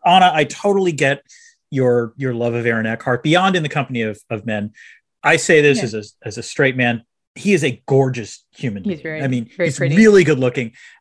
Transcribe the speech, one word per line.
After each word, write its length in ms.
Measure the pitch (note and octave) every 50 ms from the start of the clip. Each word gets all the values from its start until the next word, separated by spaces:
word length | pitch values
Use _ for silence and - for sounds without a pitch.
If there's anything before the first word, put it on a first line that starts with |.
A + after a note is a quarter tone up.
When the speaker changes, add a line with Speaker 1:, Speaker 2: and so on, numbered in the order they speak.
| -
Speaker 1:
Anna, 280 | F3+ F3 F#3 F#3 F3+ D#3
I 80 | D#3
totally 480 | D3+ C#3+ - - - G#3 G3 G3 F#3+ F3+
get 320 | D#3+ C3+ C#3+ C3+ C#3 - - _ - - _ _ _ _ _ _
your, 420 | C#3+ C3 B2+ B2 A#2+ A#2+ A#2 A2+ -
your 180 | - C#3 B2+ A#2+
love 200 | A#2 A#2 A#2+ A#2
of 120 | A#2+ A#2
Aaron 180 | A#2+ A2+ A2+ A2
Eckhart 360 | A2 A2+ A#2 - C3 B2 A#2+
beyond 320 | - D3+ D#3+ F3+ F#3 G3 F#3
In 80 | F3
the 60 | D3+ C#3+
Company 340 | - D3+ C3 - C3 A#2
of, 160 | A2+ A2 G#2 - _ -
of 160 | A#2 G#2+ -
Men. 280 | A#2 G#2+ G#2 G#2 G#2+ - - - - - _ _ _ _ _
I 140 | - C#3+ E3
say 240 | D#3+ - - E3+ D3+
this 180 | D3 D3 C3+ A#2
Speaker 2:
Yeah. 60 | -
Speaker 1:
as 100 | A2+ G#2
a, 80 | G#2+ G2+ - _ _ -
as 120 | A2+ G2+ A#2+
a 40 |
straight 340 | A2+ - - - C#3+ C3 B2+
man. 280 | B2+ B2 A#2+ A#2 A2+ - _ _ _ _ _ -
He 160 | - - G3+ G3
is 80 | D#3+
a 180 | - C3+ A#2+ - _
gorgeous 580 | - C#3 C3+ C3+ C3 B2 B2 G#2 - - - _ _
human 320 | _ - - B2 G2+ G2+
Speaker 2:
He's 120 | - G#3 F3+
Speaker 1:
being. 80 | D3 -
Speaker 2:
very, 180 | D#3+ D#3 D#3
Speaker 1:
I 60 | C#3 C3
mean, 200 | B2+ A#2+ A2+ - _
Speaker 2:
very 120 | - F3 D#3+
Speaker 1:
he's 80 | C3+
Speaker 2:
pretty. 180 | - C3+ C3+ D3+
Speaker 1:
really 280 | G3 A3 A3 G#3 F#3+ E3+
good 160 | D3+ D3+ B2+
looking. 320 | C3 B2+ - C#3 A#2+ A2+ - - - - - _